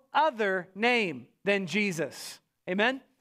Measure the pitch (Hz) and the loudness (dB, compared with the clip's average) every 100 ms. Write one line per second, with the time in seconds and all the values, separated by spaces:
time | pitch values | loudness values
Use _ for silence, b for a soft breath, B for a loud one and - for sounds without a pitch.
0 | _ 269 311 226 208 190 170 190 233 247 | _ 2 2 2 0 0 -4 -2 2 2
1 | 190 131 117 _ 190 202 185 185 202 160 | 0 -4 -12 _ 0 0 0 0 0 0
2 | 139 - - - _ _ - 185 226 262 | -4 -6 -14 -16 _ _ -4 0 2 0
3 | - _ | -8 _